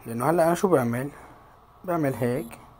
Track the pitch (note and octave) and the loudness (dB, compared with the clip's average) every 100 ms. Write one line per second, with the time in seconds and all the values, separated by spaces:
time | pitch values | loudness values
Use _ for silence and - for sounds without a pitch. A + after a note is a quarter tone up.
0 | A#2+ A#2 C3+ E3+ E3 E3+ G3 D#3 A#2+ A#2 | -10 -2 0 2 2 2 2 2 2 -2
1 | C#3 - - - - - - - F#3 E3+ | -6 -12 -20 -20 -20 -20 -20 -14 -4 -2
2 | C#3+ C3 B2 B2+ G3 - - | 0 0 -2 -2 -8 -16 -20